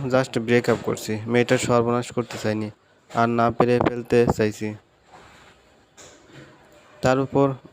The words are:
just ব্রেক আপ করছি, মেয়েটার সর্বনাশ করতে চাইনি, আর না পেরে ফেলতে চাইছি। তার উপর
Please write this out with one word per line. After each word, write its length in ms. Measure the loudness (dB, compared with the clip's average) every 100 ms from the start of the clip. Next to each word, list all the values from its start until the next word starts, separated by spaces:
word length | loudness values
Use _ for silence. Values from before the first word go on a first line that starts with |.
just 380 | 0 0 0 -4
ব্রেক 280 | 0 2 2
আপ 80 | -2
করছি, 360 | -2 -6 -6 -8 0
মেয়েটার 300 | 0 2 0
সর্বনাশ 540 | 2 2 2 -2 -4
করতে 260 | -6 -6 -6
চাইনি, 280 | -4 -4 -6 -12 _ _ _
আর 160 | -2 0
না 220 | 2 0
পেরে 280 | 2 2 2
ফেলতে 480 | 0 -4 0 2 4 2
চাইছি। 380 | -2 -2 -8 -10 _ _ _ -20 -20 -20 -20 _ _ _ _ -20 -20 -20 -20 -20 -20 -20 _ -20 -20 -2
তার 180 | 0 2
উপর 340 | 0 2 0 0 -8